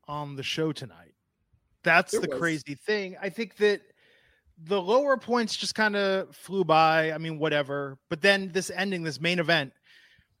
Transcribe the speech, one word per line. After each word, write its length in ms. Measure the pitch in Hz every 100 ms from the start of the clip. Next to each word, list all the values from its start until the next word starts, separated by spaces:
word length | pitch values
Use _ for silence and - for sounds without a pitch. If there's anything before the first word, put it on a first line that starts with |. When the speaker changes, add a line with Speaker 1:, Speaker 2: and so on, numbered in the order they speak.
| -
Speaker 1:
on 280 | 147 143 139
the 80 |
show 280 | 131 - 160
tonight. 440 | 147 127 85 85 _ _ _ _ _ _ _
That's 300 | 175 165 185
Speaker 2:
There 100 | 220
Speaker 1:
the 60 | 180
Speaker 2:
was. 80 | 135
Speaker 1:
crazy 380 | 165 156 147 139
thing. 420 | - 214 190 180
I 100 | 196
think 280 | 220 226 -
that 240 | 208 202 - _ _ _ _ _ _ _
the 160 | 160 202
lower 380 | 180 247 285 262
points 400 | - 240 226 -
just 160 | 196
kinda 540 | - 214 202 196 190 165
flew 320 | - - 190
by. 480 | 165 156 160 160 160
I 60 | 156
mean, 220 | 165 156
whatever. 580 | 156 147 135 143 139 135 _
But 120 | 165
then 300 | 196 196 190
this 180 | 175 180
ending, 320 | 180 202 180
this 180 | 160 131
main 200 | 170 180
event, 340 | 160 165 135 - _ - _ _ _ _